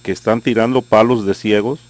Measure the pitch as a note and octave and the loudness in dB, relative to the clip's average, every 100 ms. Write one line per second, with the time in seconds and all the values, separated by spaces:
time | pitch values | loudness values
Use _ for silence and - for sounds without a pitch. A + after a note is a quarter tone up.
0 | - F#2+ A2 A2+ B2+ A2+ A#2 B2+ - A2 | -8 -6 -2 -2 0 -2 0 -2 2 2
1 | A#2 B2 G2 G2 G#2+ G#2 A2+ D3+ - | 4 0 -2 -4 0 0 -2 -8 -12